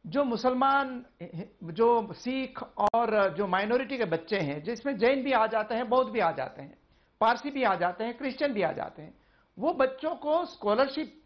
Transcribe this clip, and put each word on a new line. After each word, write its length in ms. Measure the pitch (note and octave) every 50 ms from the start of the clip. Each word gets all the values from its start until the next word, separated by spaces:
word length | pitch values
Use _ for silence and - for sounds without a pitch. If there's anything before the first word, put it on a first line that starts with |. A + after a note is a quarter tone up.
| -
जो 180 | F3 D#3+ C#4 C#4+
मुसलमान, 800 | B3+ A#3 G#3 - B3+ B3+ B3+ C4+ C4+ C#4 C#4 C#4 C4 B3+ B3 B3 _ _ _ E3+ F3 - D#3+ D#3 - _ _ -
जो 480 | E3 D#3+ F3+ A3+ A#3 A#3+ A#3 G#3 -
सिख 500 | E3 - - B3 C4 C4+ C4 C4 - -
और 720 | - - _ - G#3 G#3 - A3+ A#3+ A3+ A3 G#3+ G3 F#3+ D#3+
जो 120 | E3+ G3+
माइनॉरिटी 520 | F#3+ F3+ F#3+ G3+ G#3+ A#3+ B3+ C4+ - C#4 B3
के 60 | A3
बच्चे 340 | E3+ E3 E3 E3 - G#3+ G3
हैं, 240 | E3 C#3 C#3+ D3+
जिसमें 360 | D3 G3 A#3+ G#3+ - C#4 A3+ F#3
जैन 260 | A3 B3 C#4 C4+ B3
भी 80 | C#4
आ 140 | C4 A3+ A3
जाते 280 | A3 A3+ G#3+ G#3+ G#3+ A3+
हैं, 140 | A3+ B3 G#3+
बौद्ध 220 | B3 C4 C4 B3
भी 100 | G#3+ A3+
आ 120 | F#3 E3
जाते 300 | D#3+ C3+ C3 - - -
हैं, 160 | C#3 D3+ - _ _ _ _ _ _ _ _ _
पारसी 300 | A3 A3 A#3+ A#3 - C#4+
भी 120 | C#4 C#4
आ 120 | B3+ G#3 F#3
जाते 300 | D#3+ F3 F3 F3 - A3
हैं, 140 | A#3 A#3+ -
क्रिश्चियन 340 | C#4+ C4+ - - D4+ C#4+
भी 100 | A#3+ G3+
आ 100 | F3+ D#3
जाते 300 | - - - - - -
हैं, 160 | D#3 E3 - _ _ _ _ _ _ _ _ -
वो 140 | G#3+ D#4+
बच्चों 420 | F4+ C4 C4 C4 C4 - D4+ D#4 F4
को 300 | - - D4 D4+ E4+ F4
स्कॉलरशिप 760 | E4 - - - G#3 G#3 A#3 C#4 C4+ - D#4 D#4 - - - _